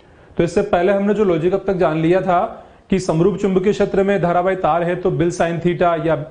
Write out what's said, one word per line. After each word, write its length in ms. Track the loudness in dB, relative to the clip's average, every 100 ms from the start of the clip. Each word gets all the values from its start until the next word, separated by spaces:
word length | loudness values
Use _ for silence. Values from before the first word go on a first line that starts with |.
| _ -20 -10 -2
तो 80 |
इससे 180 | 0 0
पहले 280 | 0 0 2
हमने 220 | 0 0
जो 100 | 0
logic 300 | 2 2 2
अब 100 | 0 0
तक 100 | 0
जान 220 | 0 0
लिया 220 | 2 2
था 200 | 2 0 0 -6 -20 -14 -4
कि 80 | -2
समरूप 380 | 0 2 2 0
चुंबकीय 360 | 0 0 0
क्षेत्र 300 | 0 0 0
में 180 | 0 0
धारावाही 340 | 0 0 0 0
तार 260 | 0 0
है 120 | -2 -2
तो 140 | -2
बिल 200 | -2 -2
sin 280 | 0 -2 -2
theta 480 | -2 0 0 0 -2
या 100 | -2 -2